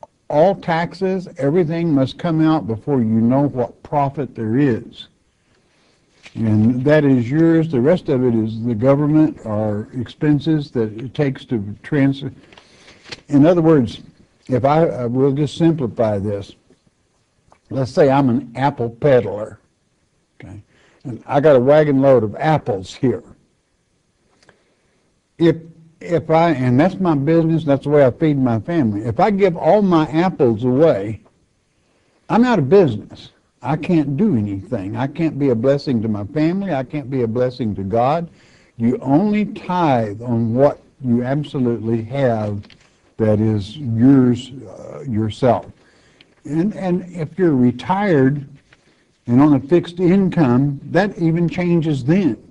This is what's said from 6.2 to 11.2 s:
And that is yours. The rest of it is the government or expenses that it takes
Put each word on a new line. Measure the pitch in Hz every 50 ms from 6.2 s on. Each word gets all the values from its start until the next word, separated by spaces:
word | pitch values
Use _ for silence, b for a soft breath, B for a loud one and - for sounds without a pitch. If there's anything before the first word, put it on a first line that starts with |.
| - - -
And | - 113 110 107 107 110 117 127 127 127
that | 147 151 156 147
is | 139 135 123 117 117
yours. | 139 160 165 165 165 165 160 165
The | 165 120
rest | 117 151 180 - - -
of | 143 127
it | 127 127 117
is | 113 107 110 110 113
the | 113 120 120
government | 104 120 135 139 139 151 147 151 156 156 147 - - -
or | 110 107 104 110 107 104 104 110 - -
expenses | 127 113 - - - 156 151 151 139 135 160 156 151 139 -
that | - 123 110 107 104 110
it | 135 120 -
takes | -